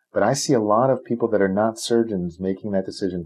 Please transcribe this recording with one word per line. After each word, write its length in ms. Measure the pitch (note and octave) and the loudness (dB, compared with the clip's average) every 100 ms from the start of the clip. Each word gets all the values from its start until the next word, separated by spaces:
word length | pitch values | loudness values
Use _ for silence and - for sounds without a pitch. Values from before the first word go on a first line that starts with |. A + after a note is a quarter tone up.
| _ | _
but 100 | G#2 | 0
I 100 | G#2 | 2
see 200 | C#3 - | 0 0
a 60 | B2 | 0
lot 300 | G#2 A2 C3 | 4 2 4
of 160 | B2+ - | 0 -2
people 240 | A#2+ A#2 | -2 0
that 120 | G#2 | 2
are 60 | G2 | 2
not 320 | G2 A2+ A2 | 2 0 -2
surgeons 580 | - A#2 A2+ F#2+ F2 E2 | 0 2 2 -2 -4 -4
making 340 | F#2 F#2+ G#2+ | -4 -4 -4
that 140 | F#2+ F#2+ | -4 -4
decision 400 | - G2 F2+ | -6 -6 -6